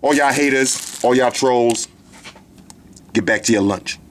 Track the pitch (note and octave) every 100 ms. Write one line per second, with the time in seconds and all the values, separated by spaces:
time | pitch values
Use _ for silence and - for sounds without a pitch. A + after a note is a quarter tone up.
0 | C#3+ D3 C#3 C3+ C#3+ C3+ C3 - - -
1 | A#2+ B2+ B2 - C3+ B2 A#2 A2 - -
2 | - - - - - - - - - -
3 | - A2+ F#2+ A2 - A2 G2 F#2+ - -
4 | -